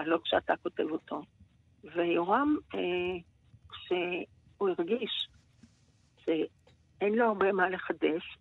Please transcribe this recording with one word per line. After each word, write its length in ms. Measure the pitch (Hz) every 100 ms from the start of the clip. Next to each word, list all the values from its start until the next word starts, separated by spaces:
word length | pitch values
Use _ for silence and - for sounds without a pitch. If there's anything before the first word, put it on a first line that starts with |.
| 156
לא 120 | 165
כשאתה 320 | - 185 - 160
כותב 300 | - - 156
אותו. 320 | 160 - 147 - - - _ _ _
ויורם, 720 | - 170 170 170 175 233 294 302 -
אה, 440 | 196 180 180 180 180 - _ _ - -
כשהוא 1000 | - - 180 175 180 - _ - - 196
הרגיש 600 | 170 170 240 226 - - - _ _ - _ _ _ _ _
שאין 920 | - 160 - _ _ - _ - 202
לו 100 | 220
הרבה 280 | 233 202 196
מה 160 | 196 185
לחדש, 680 | 180 - 170 156 160 - -